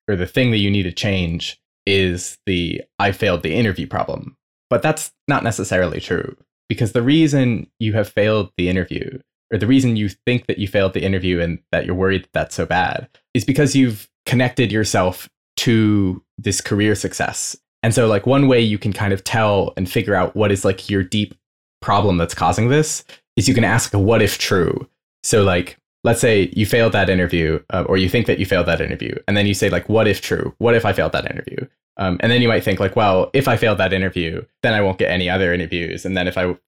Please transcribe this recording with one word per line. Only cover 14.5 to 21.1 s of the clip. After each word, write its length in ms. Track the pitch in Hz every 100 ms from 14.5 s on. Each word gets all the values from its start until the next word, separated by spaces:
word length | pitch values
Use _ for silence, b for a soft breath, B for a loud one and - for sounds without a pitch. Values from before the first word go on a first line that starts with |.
| - 113
yourself 580 | 110 104 101 92 - - _ _ -
to 680 | 127 113 107 104 95 92 - -
this 240 | 104 92
career 340 | - 101 107
success. 640 | 101 98 - - - - - _ _
And 100 | 117
so, 140 | 127 113
like, 200 | 101 120
one 200 | 135 135
way 140 | 123
you 180 | 113 104
can 140 | 107
kind 200 | - 101
of 120 | 98
tell 480 | - 117 107 101 - -
and 140 | 92
figure 240 | 120 104
out 220 | 95 92 101
what 160 | 104
is, 120 | 95
like, 240 | 101 - -
your 140 | 98
deep 320 | 92